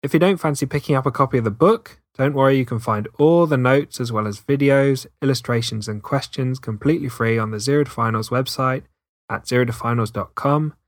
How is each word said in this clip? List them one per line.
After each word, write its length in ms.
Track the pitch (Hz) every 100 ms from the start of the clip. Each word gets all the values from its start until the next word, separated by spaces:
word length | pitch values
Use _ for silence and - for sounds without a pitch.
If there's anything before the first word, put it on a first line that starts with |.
If 100 | 143
you 60 | 160
don't 160 | 175 185
fancy 280 | 156 143
picking 300 | 139 147 -
up 120 | 139 131
a 40 |
copy 280 | - 135 127
of 60 |
the 60 | 113
book, 500 | 98 175 226 - - _ -
don't 180 | 135
worry, 220 | 139 135 135
you 80 |
can 140 | 123 117
find 300 | 117 107 107 -
all 300 | 151 170 165
the 80 | 139
notes 440 | 127 135 - -
as 120 | 120
well 160 | 110 107
as 120 | 101
videos, 680 | - 139 139 139 139 131 - _
illustrations 680 | 135 127 - 120 117 110 107
and 160 | 107
questions 560 | - 139 - - 127 127
completely 480 | - 107 139 165 143
free 280 | - 113 113
on 140 | 110
the 80 | 107
Zero 240 | 113 147
to 80 | 143
Finals 400 | - 117 110 110
website 540 | 123 131 - 131 131 - _ _ _ _
at 200 | 110 -
zero 160 | 123
to 80 | 123
finals 400 | 120 117 117 107
dot 240 | 107 - -
com. 380 | 143 147 151 -